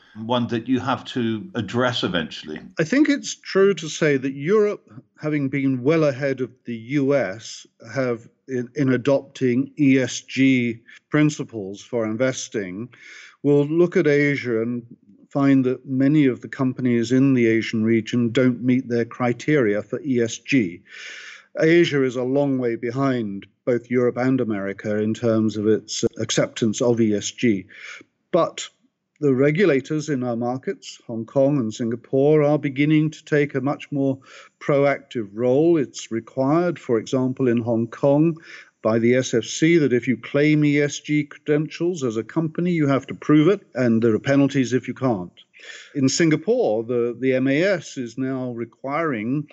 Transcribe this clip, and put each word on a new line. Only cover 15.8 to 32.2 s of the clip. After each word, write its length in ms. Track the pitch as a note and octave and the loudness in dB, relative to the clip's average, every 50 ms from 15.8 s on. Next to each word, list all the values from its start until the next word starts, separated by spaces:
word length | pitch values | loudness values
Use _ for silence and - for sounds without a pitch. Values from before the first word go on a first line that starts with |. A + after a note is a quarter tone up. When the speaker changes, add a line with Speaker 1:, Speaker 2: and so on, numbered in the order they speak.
| - | -6
Speaker 2:
many 400 | C3+ C3 C3 C3+ C#3 D#3 D#3 C#3 | -4 -2 0 2 4 4 4 4
of 160 | C3 A#2 - | 2 2 -2
the 60 | - | -6
companies 640 | A2 - - C3+ B2+ B2 - B2+ B2 A#2+ A#2 A2+ A#2 | -10 -6 -4 -2 -2 -2 -2 0 0 2 0 2 2
in 240 | C3 C3 C#3 C#3 C3 | 2 4 4 4 4
the 120 | B2 A#2 | 4 4
Asian 360 | A2+ A2+ A2+ G#2 - - A2 A2 | 4 2 2 0 -2 -2 0 2
region 480 | A2+ A2+ A2 A2 - - B2 A#2+ A2+ | 2 2 2 0 0 0 0 0 0
don't 320 | A2 C3+ B2+ B2+ A#2+ - A#2+ | 2 2 2 2 2 0 0
meet 240 | B2+ B2 C3 B2+ | 0 0 0 0
their 180 | A#2 A#2+ A#2 A#2 | -2 -2 -2 -2
criteria 800 | A#2 - - B2+ A#2+ B2 B2 - D3+ D3+ C#3+ A#2+ G#2 G2+ G#2 G#2 | -4 -4 -4 -2 -2 -2 -2 0 0 2 2 2 2 0 -2 -4
for 180 | _ B2+ A#2+ | _ -8 -6
E 200 | - C#3+ B2+ A#2+ | -4 -2 0 0
S 160 | A#2 A2+ - | 0 -2 -4
G. 440 | - - - C#3 C3 G#2 E2 F2 F2 _ - - - - - - - - - - - - _ - - | -8 -4 0 0 2 2 0 -4 -10 _ -20 -20 -18 -18 -18 -18 -18 -20 -20 -20 -20 -20 _ -4 0
Asia 440 | D#3 D#3+ E3+ F3 E3+ - D3 C#3 C3 | 2 4 6 4 4 4 2 0 0
is 120 | C3 A#2 | 0 -2
a 80 | B2+ B2 | -2 -2
long 340 | B2+ C3+ C#3+ C#3+ C#3 C3 | 0 0 0 0 0 0
way 180 | B2+ B2 A#2+ A#2 | 0 0 -2 -2
behind 680 | A2+ A#2+ A#2+ A#2+ C3+ C#3 C3+ B2+ B2 A2 G2+ G2 G2 G2 - _ _ - | -4 -4 -4 -2 -2 0 0 0 -2 -4 -6 -8 -10 -12 -16 _ _ -2
both 260 | C3+ A#2+ A#2 A#2+ - | -2 -2 0 -2 -2
Europe 260 | B2 B2+ B2 A#2+ G#2+ | 0 0 2 0 0
and 240 | A#2+ B2+ C3 C3+ B2+ | 0 0 2 2 0
America 560 | A#2+ A2 G#2+ G2 G2 G2 G2 - - G#2+ G#2 | 0 -2 -4 -4 -4 -6 -6 -6 -4 -4 -2
in 160 | G#2+ G#2+ A2 A2 | 0 0 -2 -2
terms 420 | - A#2+ A2+ A2 A2 A2 A2 G2+ | 0 0 2 2 2 2 0 0
of 120 | A2 G#2 | 0 2
its 360 | G#2+ G#2+ G2+ - - - - - - - | 2 2 2 0 -6 -6 -4 -4 -4 -4
acceptance 640 | - A2+ - - C#3+ B2 - - - B2 A2 G#2 - | -4 -6 -4 -2 -2 -2 -2 -2 -2 -2 -2 0 0
of 180 | C3 A#2+ A#2 A2+ | 0 2 2 2
E 140 | A2+ G#2+ G#2 | 2 0 0
S 160 | G2+ - - | -2 -4 -8
G. 380 | - - B2 A#2+ G2+ F#2 - - - - - - - - - _ _ _ _ _ | -6 -2 0 0 0 0 -4 -10 -18 -20 -20 -18 -20 -20 -20 _ _ _ _ _
But 360 | - E3+ D3+ - - - - - _ _ _ _ _ _ _ _ _ - | 0 0 0 0 -4 -8 -14 -14 _ _ _ _ _ _ _ _ _ -2
the 140 | D3 C#3+ C3 | 0 2 2
regulators 720 | B2 C#3 D3+ D#3 F3 G#3 E3 C#3 C3 - - D#3 D#3 D3 | 2 2 2 2 2 2 2 2 2 0 -2 -6 -6 -4
in 160 | D#3 C#3+ B2 B2 | -4 -4 -4 -2
our 140 | B2 A#2 | -4 -4
markets, 640 | A#2 A#2+ A#2+ B2+ C3 - G3 - - - - - - _ | -4 -4 -4 -6 -6 -6 -8 -10 -10 -12 -20 -20 -18 _
Hong 200 | - A#2 A2+ A2+ | -12 -10 -10 -8
Kong 320 | - - C#3 C3+ C#3 D3 | -2 0 2 4 4 2
and 160 | C#3 A2+ G#2+ A2 | 2 0 -2 -4
Singapore, 680 | - B2 A2+ A#2+ A#2 - - - C3+ | -4 -4 -4 -4 -6 -4 -2 2 4